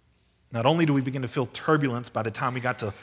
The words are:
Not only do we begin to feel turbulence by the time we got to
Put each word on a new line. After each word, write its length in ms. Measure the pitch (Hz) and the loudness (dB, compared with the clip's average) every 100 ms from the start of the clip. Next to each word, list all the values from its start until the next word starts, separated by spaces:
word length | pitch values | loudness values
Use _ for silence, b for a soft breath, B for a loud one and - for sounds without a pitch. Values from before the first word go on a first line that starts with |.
| _ _ _ _ _ | _ _ _ _ _
Not 140 | 117 | 0
only 220 | 120 165 160 | 4 4 4
do 80 | |
we 80 | 139 | 2
begin 180 | 131 135 | 0 -4
to 80 | 123 | -4
feel 160 | - | -4
turbulence 640 | 120 - - 156 139 120 123 | -4 -4 2 2 2 -2 -4
by 140 | 117 | -4
the 80 | 110 | -4
time 240 | 107 135 | -2 -4
we 60 | 127 | -2
got 180 | 123 123 | -4 -4
to 160 | 107 B | -6 B